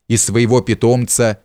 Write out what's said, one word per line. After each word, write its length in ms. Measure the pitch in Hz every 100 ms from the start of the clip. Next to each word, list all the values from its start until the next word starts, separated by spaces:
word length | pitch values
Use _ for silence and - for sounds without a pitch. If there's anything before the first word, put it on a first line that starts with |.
| -
и 100 | 113
своего 420 | - 113 117 123
питомца, 800 | 107 107 113 123 120 - 113 101